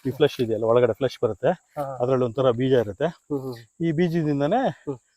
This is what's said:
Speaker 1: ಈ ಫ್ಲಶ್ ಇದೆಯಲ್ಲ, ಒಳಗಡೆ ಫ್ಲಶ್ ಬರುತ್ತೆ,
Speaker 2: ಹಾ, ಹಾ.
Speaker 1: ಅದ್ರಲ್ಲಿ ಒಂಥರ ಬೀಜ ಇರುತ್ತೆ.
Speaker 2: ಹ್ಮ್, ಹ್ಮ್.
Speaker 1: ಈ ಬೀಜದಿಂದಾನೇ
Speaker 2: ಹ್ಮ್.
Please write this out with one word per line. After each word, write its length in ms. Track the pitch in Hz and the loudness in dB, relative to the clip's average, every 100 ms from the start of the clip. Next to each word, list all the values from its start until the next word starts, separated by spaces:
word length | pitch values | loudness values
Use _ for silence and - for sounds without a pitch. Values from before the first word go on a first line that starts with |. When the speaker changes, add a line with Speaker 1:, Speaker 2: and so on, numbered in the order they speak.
| 131 | -8
Speaker 1:
ಈ 60 | |
ಫ್ಲಶ್ 300 | 131 147 - | 0 0 2
ಇದೆಯಲ್ಲ, 220 | 113 110 | -2 0
ಒಳಗಡೆ 300 | 113 120 120 | 2 4 4
ಫ್ಲಶ್ 260 | 107 131 - | 2 -4 -2
ಬರುತ್ತೆ, 280 | 117 107 147 | -4 0 -2
Speaker 2:
ಹಾ, 320 | 180 _ 151 | -2 _ -8
ಹಾ. 140 | 139 127 | -8 -4
Speaker 1:
ಅದ್ರಲ್ಲಿ 240 | 123 131 123 | 0 2 0
ಒಂಥರ 260 | 113 131 | 2 0
ಬೀಜ 200 | 117 131 | 2 2
ಇರುತ್ತೆ. 340 | 127 104 98 160 | 2 0 -2 -6
Speaker 2:
ಹ್ಮ್, 360 | - _ 143 | -6 _ -8
ಹ್ಮ್. 440 | 131 120 117 _ 170 | -6 -12 -18 _ -4
Speaker 1:
ಈ 60 | |
ಬೀಜದಿಂದಾನೇ 800 | 151 180 170 151 139 143 233 233 | 0 0 0 0 0 0 0 -2
Speaker 2:
ಹ್ಮ್. 280 | - - 131 _ | -4 -10 -12 _